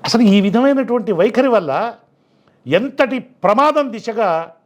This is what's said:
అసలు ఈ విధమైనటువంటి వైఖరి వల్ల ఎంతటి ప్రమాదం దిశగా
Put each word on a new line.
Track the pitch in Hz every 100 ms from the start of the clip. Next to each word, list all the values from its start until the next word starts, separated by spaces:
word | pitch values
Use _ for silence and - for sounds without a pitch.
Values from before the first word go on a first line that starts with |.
అసలు | - 233
ఈ | 220 202
విధమైనటువంటి | 196 214 277 277 233 240 180
వైఖరి | 170 214 233 262
వల్ల | 220 160 143 233 - _ _ _ _ _ _ 123
ఎంతటి | 165 262 - 262 254
ప్రమాదం | - _ 185 214 294 302 277
దిశగా | 220 233 220 202 160 170 _